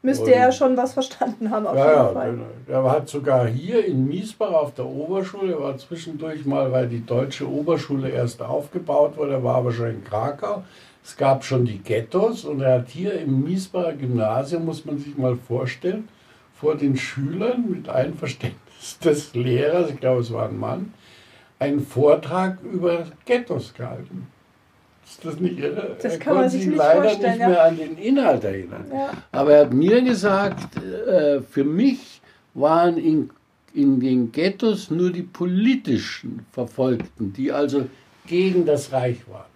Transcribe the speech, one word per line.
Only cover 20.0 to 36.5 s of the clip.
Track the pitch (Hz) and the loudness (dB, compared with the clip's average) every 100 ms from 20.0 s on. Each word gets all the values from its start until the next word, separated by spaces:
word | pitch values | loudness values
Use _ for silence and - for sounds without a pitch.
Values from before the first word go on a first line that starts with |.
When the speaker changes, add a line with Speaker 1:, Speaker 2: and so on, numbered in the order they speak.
Speaker 2:
glaube, | 127 127 | 0 0
es | 117 | 0
war | 113 110 | -4 -6
ein | 107 | -6
Mann, | 110 156 208 - - - - - _ _ | -6 -6 -10 -14 -20 -20 -20 -20 _ _
einen | 143 143 | -2 -2
Vortrag | - 120 147 151 143 180 190 185 | -2 2 4 4 2 -2 -2 -4
über | - 185 175 170 165 - | -8 -2 0 0 -4 -14
Ghettos | - 247 240 123 - | -2 -2 0 -8 -8
gehalten. | - 117 123 - - - _ _ _ _ _ _ _ | -12 -12 -12 -12 -14 -16 _ _ _ _ _ _ _
Ist | _ - | _ -14
das | 165 156 | -12 -4
nicht | 180 - | -4 -2
irre? | 147 202 185 - | -4 -4 -8 -6
Speaker 1:
Das | 220 | -6
Speaker 2:
Er | 165 | -4
Speaker 1:
kann | 285 | 0
man | - | 2
Speaker 2:
konnte | 254 | 2
Speaker 1:
sich | 254 | 0
Speaker 2:
sich | 190 | 0
Speaker 1:
nicht | 156 | 4
Speaker 2:
leider | 147 170 | 6 6
Speaker 1:
vorstellen, | 214 202 - | 6 2 0
Speaker 2:
nicht | 226 | 2
Speaker 1:
ja. | 180 | 4
Speaker 2:
mehr | 175 | 6
an | 165 165 | 4 2
den | 151 160 | -8 -6
Inhalt | 214 277 220 131 | 0 2 4 2
erinnern. | 85 95 87 - - | -2 -6 -10 -12 -10
Speaker 1:
Ja. | 269 277 - - | -6 -6 -8 -8
Speaker 2:
Aber | - 143 | 0 6
er | 147 139 | 8 8
hat | |
mir | 127 170 233 | 4 6 6
gesagt, | 254 214 202 196 202 - - - | 4 2 2 2 0 -4 -10 -10
äh, | - - - 185 147 139 | -8 -6 2 4 4 2
für | - - | -2 -2
mich | 139 165 269 - - - _ _ _ | 0 4 2 2 -8 -20 _ _ _
waren | - 143 165 175 165 | 0 4 6 4 2
in, | 160 156 127 _ _ _ _ | 2 2 -2 _ _ _ _
in | - 139 135 | 2 4 4
den | 131 127 117 | 2 2 0
Ghettos | 139 180 196 226 190 - | 0 -2 0 0 -2 -4
nur | 160 180 | -2 -2
die | 175 | -4
politischen | - - 180 180 233 269 - 110 - - - - - | -10 -6 -2 2 2 2 0 -2 -2 -12 -12 -12 -12